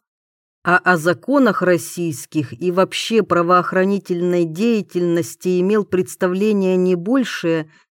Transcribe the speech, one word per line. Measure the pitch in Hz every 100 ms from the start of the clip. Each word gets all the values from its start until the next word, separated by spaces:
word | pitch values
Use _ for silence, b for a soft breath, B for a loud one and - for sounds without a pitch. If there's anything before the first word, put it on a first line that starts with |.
| _ _ _ _ _ _
а | 175 180
о | - 175
законах | 165 165 - 277 233 180
российских | 180 170 - - 170 127 - 156 131 120
и | 180
вообще | 180 185 - - 226
правоохранительной | 190 175 170 180 175 185 190 202 190 175 180 175
деятельности | 170 160 233 220 170 180 175 170 - - 185 180
имел | 190 214 190
представление | 185 185 - 185 185 214 202 185 185
не | 180 180
большее, | 185 269 220 - 170 160 156 b b